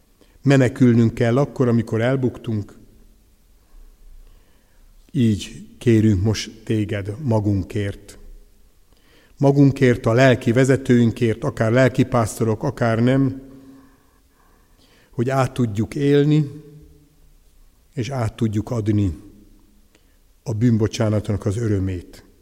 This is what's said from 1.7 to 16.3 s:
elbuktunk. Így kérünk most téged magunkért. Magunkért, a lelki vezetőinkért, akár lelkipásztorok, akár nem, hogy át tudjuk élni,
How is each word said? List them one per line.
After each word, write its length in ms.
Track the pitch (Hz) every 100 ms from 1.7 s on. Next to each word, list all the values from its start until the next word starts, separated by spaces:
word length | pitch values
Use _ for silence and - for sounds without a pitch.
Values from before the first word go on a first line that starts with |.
| 117 107 110
elbuktunk. 760 | 120 135 123 - - 107 101 - - - - _ _ _ _ _ _ - - - - - - - _ _ _ _ _ _ _
Így 560 | 147 113 101 - - - -
kérünk 440 | 123 110 110 95
most 280 | 110 101 - -
téged 520 | - 110 98 104 98 107
magunkért. 960 | 143 107 101 98 - 107 101 - - - - - _ _ _ _ _ _ _ _ _ -
Magunkért, 680 | 139 139 139 135 131 117 117
a 60 |
lelki 400 | 117 135 117 120
vezetőinkért, 920 | 117 131 131 135 120 113 - 117 107
akár 280 | - - 110
lelkipásztorok, 880 | 123 131 - 117 120 110 - 113 107
akár 360 | 143 - 117 113
nem, 440 | 123 135 135 - - - - - _ _ _ _ _ _ _ _ _ _ _ _ _
hogy 200 | - 123
át 220 | 135 127
tudjuk 420 | - 117 101 107
élni, 560 | 147 143 143 147